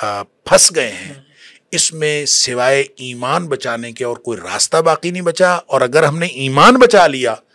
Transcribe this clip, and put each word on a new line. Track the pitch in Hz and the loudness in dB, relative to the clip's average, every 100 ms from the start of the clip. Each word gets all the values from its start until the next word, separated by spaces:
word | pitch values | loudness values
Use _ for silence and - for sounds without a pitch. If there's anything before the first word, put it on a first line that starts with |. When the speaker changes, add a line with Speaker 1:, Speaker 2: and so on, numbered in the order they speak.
Speaker 1:
आ, | 104 101 | -8 -8
फंस | 101 _ - 185 - | -12 _ 0 2 2
गए | 160 123 | 0 -4
हैं, | 95 - | -8 -14
Speaker 2:
हम्म। | 143 _ _ - _ _ | -20 _ _ -20 _ _
Speaker 1:
इसमें | 175 - 160 151 151 143 | -6 -6 -4 -4 -4 -2
सिवाय | - - 123 123 139 139 - | -2 -2 0 0 2 -2 -8
ईमान | 127 120 123 160 170 | -14 -8 -4 -4 -4
बचाने | 131 127 117 120 | -6 -6 -8 -10
के | 113 | -8
और | 123 117 | -8 -8
कोई | - 107 | -8 -10
रास्ता | 87 101 - 160 | -8 -6 -2 0
बाकी | 165 156 170 | 2 0 -4
नहीं | 180 | -6
बचा। | 175 160 180 175 | -6 0 2 0
और | - 135 | -2 -2
अगर | 127 139 156 | 0 2 2
हमने | 160 175 | 0 -6
ईमान | 135 135 135 185 254 | -4 -2 4 6 8
बचा | 247 202 165 | 6 6 4
लिया, | 135 123 110 _ | 2 -2 -4 _